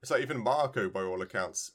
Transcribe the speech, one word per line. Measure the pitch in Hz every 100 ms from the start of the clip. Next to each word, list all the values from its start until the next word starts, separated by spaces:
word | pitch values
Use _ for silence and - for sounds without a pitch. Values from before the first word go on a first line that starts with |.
It's | -
like | 135
even | 135 143
Marco, | 113 143 139 123 95
by | 95
all | 95 92
accounts, | 92 98 92 - -